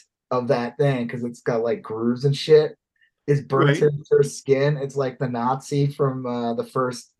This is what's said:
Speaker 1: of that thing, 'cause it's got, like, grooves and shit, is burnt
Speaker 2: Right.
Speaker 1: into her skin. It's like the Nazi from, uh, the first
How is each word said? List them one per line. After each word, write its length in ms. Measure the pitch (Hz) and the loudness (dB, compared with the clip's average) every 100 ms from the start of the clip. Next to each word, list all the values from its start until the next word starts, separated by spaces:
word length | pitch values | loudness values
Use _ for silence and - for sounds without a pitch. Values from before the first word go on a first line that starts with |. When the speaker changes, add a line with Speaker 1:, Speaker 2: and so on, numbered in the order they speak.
| _ _ _ | _ _ _
Speaker 1:
of 180 | 127 123 | -4 0
that 280 | 127 120 - | -2 -2 -2
thing, 280 | 143 131 117 | 0 0 -4
'cause 160 | 120 | -6
it's 200 | 120 120 | -8 -6
got, 200 | - 117 | -4 -2
like, 200 | 117 104 | -2 -4
grooves 420 | - 110 117 123 | -6 -4 -2 0
and 120 | 143 139 | 0 -2
shit, 400 | - 151 151 - _ _ _ _ - | 6 6 6 -4 _ _ _ _ -2
is 160 | 143 | -2
burnt 380 | - 135 147 156 | 0 2 4 4
Speaker 2:
Right. 20 | |
Speaker 1:
into 220 | 151 147 - | 2 0 0
her 100 | 147 | 2
skin. 540 | 143 - - 135 143 147 | 2 -2 0 2 2 -2
It's 180 | 139 139 | -4 -4
like 220 | - - | -4 -4
the 100 | 127 | -6
Nazi 600 | 120 120 139 - 143 143 | -4 -2 -4 -4 -2 -2
from, 360 | 143 139 131 123 | 0 -2 -2 -6
uh, 280 | 120 117 | -4 -4
the 100 | 117 | -4
first 480 | 117 131 127 123 - | -4 -4 -4 -6 -16